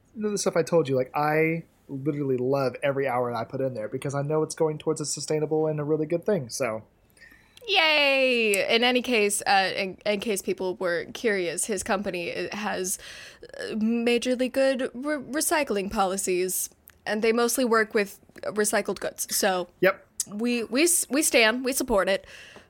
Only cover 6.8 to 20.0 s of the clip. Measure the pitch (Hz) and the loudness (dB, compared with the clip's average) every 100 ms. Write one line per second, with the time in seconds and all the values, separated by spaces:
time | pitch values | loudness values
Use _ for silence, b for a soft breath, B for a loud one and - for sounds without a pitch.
6.8 | - _ _ _ B B B B 480 392 | -10 _ _ _ B B B B -2 2
7.8 | 320 302 285 269 262 240 220 202 - 233 | 4 4 4 4 2 2 2 2 2 2
8.8 | 247 254 233 240 208 202 - 196 190 - | 4 2 2 2 2 0 2 2 2 -2
9.8 | 190 180 - 208 214 196 - 185 185 180 | -6 -4 -4 -2 -2 -4 -2 -4 -4 -2
10.8 | 185 170 - - 240 202 170 156 - 196 | -2 -2 -4 -4 0 0 0 -2 -4 -4
11.8 | - 196 202 180 170 - 175 208 208 190 | -2 -2 -2 -6 -6 -6 -6 -6 -6 -4
12.8 | 185 190 B B B B - - 98 214 | -4 -6 B B B B -18 -14 -8 -2
13.8 | 220 233 233 240 247 247 254 269 269 262 | 0 0 2 0 0 0 0 2 2 2
14.8 | 262 233 285 302 - 277 311 330 277 202 | -4 -6 -4 -4 -4 -2 0 0 0 -2
15.8 | 190 220 196 190 190 180 185 - - - | -2 0 0 0 -2 0 0 -2 -6 -10
16.8 | - _ - 208 226 226 240 254 247 226 | -20 _ -6 0 2 2 2 2 2 2
17.8 | - 226 202 - - - - 202 208 220 | 2 0 -2 -6 -20 -12 -6 -2 0 0
18.8 | 208 190 - - - - 208 185 175 _ | -2 -4 -6 -8 -4 0 2 0 -2 _
19.8 | 185 196 | 2 2